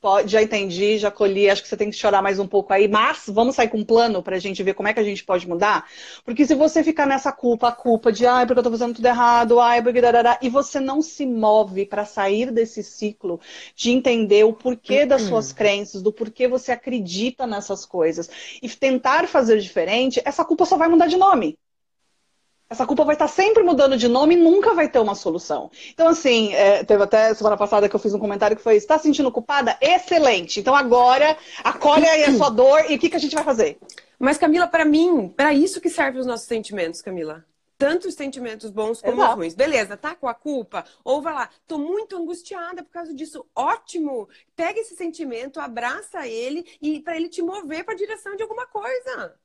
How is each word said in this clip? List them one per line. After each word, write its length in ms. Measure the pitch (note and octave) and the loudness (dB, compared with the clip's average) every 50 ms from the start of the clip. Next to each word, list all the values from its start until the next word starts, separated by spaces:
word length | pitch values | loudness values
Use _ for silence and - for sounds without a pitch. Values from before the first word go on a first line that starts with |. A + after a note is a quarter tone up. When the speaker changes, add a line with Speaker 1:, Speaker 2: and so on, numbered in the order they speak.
Speaker 1:
pode, 300 | - G3+ F#3+ G3+ F#3+ G3+ G3 | 2 2 2 2 2 2 2
já 100 | A3 G#3+ | 0 0
entendi, 560 | A3 A3 G#3 G3 G3 E3+ F3 G3 G#3 A3 G#3+ | 0 -2 -6 -6 -6 -4 -2 0 0 0 0
já 120 | G#3 G#3 | -2 -4
colhi, 380 | G3+ - G#3+ G3 G3 G3 G3+ G3 | -2 0 -2 0 2 2 2 2
acho 140 | G3 G3+ - | 2 2 -2
que 60 | - | -10
você 100 | - G3 | -6 -6
tem 100 | G#3+ G#3 | -6 -6
que 80 | G#3 | -6
chorar 240 | - - G#3+ G3 G3 | -2 -2 2 2 2
mais 180 | F#3+ G3 G3 F#3+ | 0 0 -2 -4
um 80 | G3+ | -6
pouco 280 | F#3 - G3+ F#3+ - G3 | -2 -2 -2 0 0 2
aí, 120 | G3 G#3 | 2 2
mas 380 | G#3 G3+ G#3+ A3 C4+ D#4 - - - | 2 2 2 0 0 -2 -4 -8 -6
vamos 260 | G3+ G#3 A#3 B3 C4 | 0 0 0 0 2
sair 120 | - A#3+ A3 | 0 -2 0
com 100 | - A3 | 0 -4
um 60 | G#3 | -2
plano 380 | - A3+ A3+ A#3 A#3 G#3+ F#3 F3+ | 2 2 2 4 2 0 -4 -4
pra 160 | - F#3+ F#3 | -4 -6 -6
gente 240 | F3+ G3 G3 - G3 | -6 -6 -8 -4 -4
ver 120 | F#3 G3 | -4 -4
como 120 | - G3 | -2 -2
é 60 | G#3 A3 | -2 -2
que 80 | A#3 | 0
a 40 | G#3+ | -2
gente 200 | G#3 G3+ G3 - | -2 -4 -8 -6
pode 240 | - F#3+ F3+ F3 F3+ | -4 -4 -4 -2 -4
mudar?" 380 | F3 E3+ - D#3 D#3+ D#3+ - - - - - - - - _ | -4 -2 0 0 0 0 -2 -8 -20 -20 -20 -20 -20 -18 _
Porque 200 | - A#3+ A3+ D4 | -10 0 0 2
se 100 | A#3+ D#4 | 2 2
você 300 | C4 D4+ D#4 - E4 D#4+ | 2 2 2 2 0 0
ficar 220 | E4 D#4+ D#4+ D4 | 0 0 -2 0
nessa 260 | C#4 C4+ C4 C4+ C#4+ C4+ | 0 -2 -2 -2 -6 -8
culpa, 360 | - - A#3+ A#3 A3+ - A#3+ | -4 -2 -2 -2 0 0 -2
a 40 | A#3+ | -2
culpa 400 | - - B3 A#3 A3+ A3+ B3 A3+ | -2 -2 0 0 2 2 0 0
de, 140 | G3 A#3+ | 2 2
"Ai, 200 | A#3+ B3 B3+ B3 | 2 4 2 2
porque 120 | A#3+ B3 B3 | 2 2 0
eu 20 | A#3 | 2
tô 60 | A#3+ | 0
fazendo 240 | A3+ A3+ A#3+ A#3+ A#3+ | -2 -2 -4 -4 -4
tudo 120 | A3+ A3+ | 0 0
errado, 520 | B3 A#3+ A#3 B3 A#3+ A#3+ A#3+ A#3 A3 A#3+ A#3+ | 0 2 4 4 4 4 4 4 4 4 6
ai, 220 | A#3+ A#3+ A#3+ A#3+ A#3 | 6 6 4 2 2
porque 180 | A#3+ A#3+ B3 A#3+ | 2 2 4 4
darará", 360 | A#3+ A#3 A#3+ A#3 A#3+ A#3+ - - | 4 4 4 4 4 2 2 -2
e 60 | C4 | -2
você 280 | A#3 C#4 C#4 - - D4 | 0 0 -2 0 -4 -4
não 220 | C4+ C4+ C4+ D4 | -4 -2 -2 -2
se 240 | D#4 - - - D4 | -4 -4 -4 -8 -6
move 640 | C4 B3 A3+ A3 G#3+ G#3+ A3 G#3+ G3 F#3 F#3+ G3 | -4 -2 0 2 4 4 4 2 0 -2 -6 -6
pra 180 | G3 - G3+ G#3 | -6 -4 -8 -8
sair 460 | G#3 - - G3 G3 G3+ G#3+ A#3+ B3+ | -8 -6 -4 -2 -2 0 -2 -2 -2
desse 320 | A#3 A3+ A3+ A3+ - - G3+ | -2 -2 -2 -2 -4 -12 -14
ciclo 580 | - - - - G#3+ A3 _ - F#3+ F3 E3+ _ - - - - - _ | -14 -12 -8 -8 -8 -8 _ -8 -8 -8 -8 _ -18 -20 -20 -20 -20 _
de 160 | - - A#3 | -6 -2 0
entender 540 | A#3+ C4 B3 C4+ A#3+ A#3 A3 G3+ G3+ G#3 G#3+ | 0 2 2 0 0 0 2 4 4 6 6
o 80 | A3 A3 | 4 2
porquê 540 | - - B3+ B3 A#3 _ - - C#4 D4 | 0 -4 -6 -6 -6 _ -2 0 2 2
das 160 | B3+ C#4 C4 A3 | 2 2 0 0
suas 280 | G3 G#3 A3+ A3 - | 0 -2 -2 -2 -4
Speaker 2:
Uhum. 40 | - | -6
Speaker 1:
crenças, 480 | - G#3+ G3+ G3+ G3+ G#3 G3+ - G3 F#3 | -2 0 0 0 0 -4 -10 -12 -4 -4
do 100 | G#3+ G#3+ | -4 -4
porquê 340 | - A#3 A3 - _ B3 B3+ | -4 -10 -12 -6 _ -2 -2
você 240 | B3 C4 B3 - B3 | -2 -2 -4 -4 -8
acredita 720 | A#3+ _ C#4 B3+ B3 G3+ F3 F3 F#3+ G#3+ B3+ B3+ _ C4 | -6 _ -8 -6 -6 -6 -6 -6 -4 -4 -6 -4 _ -8
nessas 400 | A#3+ G#3 G3+ G#3 - G3 F#3+ - | -8 -8 -8 -8 -8 -10 -10 -10
coisas, 420 | _ - E3 E3 D#3+ D#3+ E3+ E3+ - - - - - - - - | _ -4 -2 -2 -2 -2 -4 -10 -12 -14 -20 -20 -20 -20 -14 -14
e 60 | A#3 | -14
tentar 580 | - _ - C4+ C4 B3+ - B3+ C4+ D#4+ F4 | -10 _ -2 0 0 0 0 0 0 0 0
fazer 320 | F4 - D#4 B3+ A3+ A3+ G#3+ | 0 0 0 2 4 2 2
diferente, 600 | G3 F#3 - - D#3+ F3 G3+ A#3 B3+ C4+ B3 - - | 2 -4 -4 -4 -2 -2 0 0 0 0 -2 -2 -4
essa 200 | C#4 C4 - D#4+ | -4 -4 -4 -2
culpa 220 | - E4 D#4+ F4+ | -2 0 0 2
só 100 | E4 F#4+ | 0 2
vai 120 | F4 D#4+ E4 | 2 2 4
mudar 180 | E4+ E4 F4 | 4 4 4
de 100 | E4 D#4+ | 4 2
nome. 400 | F#4 F#4+ G4 F#4+ C4+ G3+ D3+ D#3 _ _ _ _ _ _ _ _ _ _ _ _ _ _ _ _ _ _ _ _ _ _ _ | 4 4 4 4 4 0 -4 -6 _ _ _ _ _ _ _ _ _ _ _ _ _ _ _ _ _ _ _ _ _ _ _
Essa 180 | A#3 - B3+ | -6 -6 -2
culpa 180 | B3 D4 B3 D4+ | -2 2 0 2
vai 120 | C#4 D4+ | 2 2
tá 120 | D4+ D#4+ D4 | 0 0 -2
sempre 340 | - - F#4+ G#4 A4 A4 G#4 | 0 0 2 4 4 4 4
mudando 340 | F4 E4+ B3+ C#4 C4+ C4+ | 4 4 4 4 4 4
de 120 | B3 A3+ A#3+ | 2 0 2
nome 260 | A#3+ B3+ C#4+ D4+ E4+ | 2 2 4 4 6
e 40 | F4 | 6
nunca 360 | E4+ E4 E4+ G4+ G4 A4 G#4 | 6 6 6 6 4 2 2
vai 140 | E4+ D#4 - | 2 0 2
ter 100 | - C4 | 2 0
uma 160 | A3 G#3 G3 | 0 0 -2
solução. 560 | - - F#3 D#3+ F3 - - D#3 C3 - - _ - - - - | -4 -6 -6 -6 -6 -6 -6 -6 -6 -6 -12 _ -20 -20 -20 -2
Então, 160 | - - A3 | 2 4 4
assim, 440 | E4 E4 - C#4 A#3+ A3+ A3 G#3 F#3+ | 4 2 2 2 2 2 2 0 0
é, 280 | C3+ G3+ G3 G3+ G#3 G#3 | 2 4 4 4 4 4
teve 200 | - G#3+ G3+ G3+ | 2 2 2 4
até 300 | G3 A3+ A3 A3 A3 A3 | 2 4 4 4 4 0
semana 220 | - A3 G#3+ G#3 | 0 0 0 0
passada 320 | G#3 G#3 G3+ A3 G#3 G3+ G3 | 0 -2 0 2 2 2 2
que 60 | G3+ | 0
eu 60 | G#3 | -2
fiz 140 | - A3 G3 | -4 -2 -4
um 40 | G#3 | -2
comentário 380 | G#3+ G#3 G3+ G3+ A3 G#3 A3 | -4 -4 -4 0 0 0 0
que 60 | A3 - | -2 0
foi, 180 | A#3 A3 G#3 | 2 2 2
"Você 60 | G#3+ | 4
tá 100 | - D#4 D#4 | 2 0 0
se 60 | D#4 | 2
sentindo 260 | D#4 C#4+ - C#4+ B3+ | 0 0 0 0 -2
culpada? 460 | A#3+ - A3+ - C#4+ C#4+ C4+ A#3 - - | -2 -4 -6 -2 -2 -2 0 0 -2 0
Excelente! 800 | B3+ D4 F4 F4+ F4+ - F4+ E4 D#4 C4 A3+ F#3 E3+ D#3 - G#3 | 2 2 2 2 0 0 0 2 4 4 2 2 -2 -6 -8 -4
Então 140 | G3 C4 C4 | 0 2 2
agora, 600 | C#4+ C4+ B3 A#3 B3 B3 B3 B3+ C4+ D4 D4+ D#4 D#4 - - - - - | 2 4 4 4 4 6 4 4 4 4 2 2 -2 -6 -20 -20 -4 -4
acolhe 440 | A3+ - - - D4 D4 D#4 D4+ | -4 -4 2 2 4 4 6 6
aí 180 | D#4+ D#4+ D#4 D4 | 6 4 4 4
a 80 | C#4+ C#4 | 4 4
sua 160 | A3+ D4+ C#4+ | 4 2 2
dor 400 | A3+ G#3+ B3 C4+ C#4 D#4 D#4 D#4 | 4 4 6 6 6 6 4 2
e 60 | D4+ | 0
o 20 | C4 | -2
que 120 | - E4 | -2 -2
que 60 | - | -2
a 40 | F4 | -2
gente 140 | - D4 D#4 | -4 -4 -4
vai 100 | D#4 D#4 | -4 -2
fazer?" 340 | D#4 C4 A3 G#3 D3+ C#3+ _ - - - - _ _ _ _ | -2 0 0 0 -2 -2 _ -20 -20 -20 -20 _ _ _ _
Speaker 2:
Mas, 200 | - C4 D4 D4 | -2 -2 0 0
Camila, 280 | - D#4 D4+ F4 F4+ | 2 2 2 2 0
pra 180 | E4+ E4+ E4 D#4+ | 0 0 0 2
mim, 440 | D#4 D4 D#4 E4 F4+ F4 C#4+ G3+ F3 - | 2 4 4 2 2 2 0 -2 -4 -4
pra 160 | - C#4 D4+ D4 | 0 0 2 2
isso 280 | C#4 D4+ F#4+ - F4+ | 2 2 0 -2 -6
que 100 | - E4+ | -6 -6
servem 300 | E4+ - D4+ C4+ B3+ C4 | -4 -2 -4 -4 -4 -6
os 60 | B3+ | -6
nossos 200 | B3+ A#3+ A3+ A3 | -6 -8 -8 -8
sentimentos, 560 | - A#3+ A3+ G#3+ - G#3 G3+ F3 E3 E3+ - - | -8 -8 -8 -8 -8 -8 -6 -6 -6 -8 -12 -14
Camila. 420 | G#3 F#3+ F3+ D#3+ D#3 D#3 E3 _ _ _ _ _ _ _ | -12 -10 -10 -10 -12 -12 -16 _ _ _ _ _ _ _
Tanto 320 | _ C#4 C#4 D#4+ F4+ F#4+ F#4+ | _ -2 0 0 -2 -6 -8
os 60 | D4 | -10
sentimentos 560 | - D4 C#4 B3+ C4+ B3 A#3 A3 G#3+ A3 A3 | -10 -10 -12 -10 -12 -12 -12 -14 -12 -14 -14
bons 320 | G3 G#3 G#3+ A3 A#3 A3+ - | -8 -6 -6 -6 -6 -6 -4
como 200 | - - - - | -4 -2 0 0
os 20 | |
Speaker 1:
Exato. 120 | - - | 0 0
Speaker 2:
ruins. 180 | A3 E3+ E3 E3 | -2 -6 -10 -4
Beleza, 420 | F#3 C4 D#4 D4+ B3 G#3+ F#3+ G3+ | -2 -2 0 0 -2 -4 -4 -10
tá 180 | G3+ - D4 E4+ | -12 -12 -12 -12
com 120 | _ - | _ -10
a 80 | B3 A#3 | -10 -10
culpa? 500 | _ _ D4+ D4 C4 A3 _ - F#3+ - _ _ _ _ | _ _ -8 -8 -8 -10 _ -12 -14 -14 _ _ _ _
Ou 160 | - C4 D4 | -4 -4 -4
vai 140 | C#4+ E4 D#4 | -4 -6 -6
lá, 160 | C#4 A#3+ - _ _ _ _ | -6 -10 -10 _ _ _ _
"Tô 80 | E4 D4+ | -10 -8
muito 380 | C#4+ D#4+ F4+ G#4 A4 A4 G4 | -6 -6 -6 -6 -8 -8 -10
angustiada 680 | F4+ E4+ D#4+ F4 E4+ - - G4+ F#4 E4+ E4+ F4+ F4 F4+ | -12 -10 -10 -10 -14 -14 -16 -14 -14 -14 -14 -14 -16 -18
por 80 | _ | _
causa 240 | _ E4+ E4+ D#4+ D#4+ | _ -16 -14 -14 -14
disso." 300 | C4 D#4 D#4 - D4+ - _ _ | -14 -14 -16 -16 -20 -20 _ _
Ótimo! 720 | - B3+ D4+ G4 A4 _ - - F4 D#4 C#4+ C4+ A#3+ G3+ _ _ _ _ _ _ | -6 -4 -4 -4 -6 _ -12 -8 -8 -8 -6 -8 -10 -12 _ _ _ _ _ _
Pega 240 | - E4 F4 G#4 G#4+ | -8 -8 -6 -6 -8
esse 160 | A4 - F4 | -10 -12 -12
sentimento, 640 | - F#4 E4+ D#4+ - E4 C4+ A#3+ A3+ B3 C#4 C#4 D#4+ | -12 -12 -12 -10 -10 -12 -12 -10 -12 -14 -14 _ -14
abraça 680 | C#4+ C#4 A3+ A3+ A#3+ A#3+ C#4 F4+ G#4+ - - F4+ D4 | -14 -12 -10 -8 -8 -8 -8 -8 -14 -14 -14 -14 -12
ele 380 | B3 A3+ A3+ A#3+ B3+ D4 E4 F4 _ _ _ | -10 -10 -10 -10 -8 -10 -10 -12 _ _ _
e 200 | - D4+ D#4 D4 | -8 -8 -8 -8
pra 140 | D4+ F4 E4+ | -8 -10 -8
ele 120 | D#4+ E4 F4 | -8 -8 -10
te 140 | - - E4+ | -8 -8 -8
mover 420 | E4+ F#4+ G#4 F#4 C#4 D#4 D#4+ F#4 | -8 -8 -10 -12 -12 -12 -12 -10
pra 100 | A4+ A4 | -12 -10
direção 400 | F4+ G4+ G4+ A4 G#4+ - G4+ G4+ | -10 -10 -10 -10 -14 -14 -16 -12
de 60 | G4 A4+ | -12 -10
alguma 240 | A4 A4 A#4 B4 | -10 -10 -12 -14
coisa. 680 | _ _ G#4+ G4+ A#4 C4 B3+ B3 B3+ B3+ - G#3+ E3 _ _ _ | _ _ -12 -10 -8 -8 -8 -8 -10 -12 -12 -14 -16 _ _ _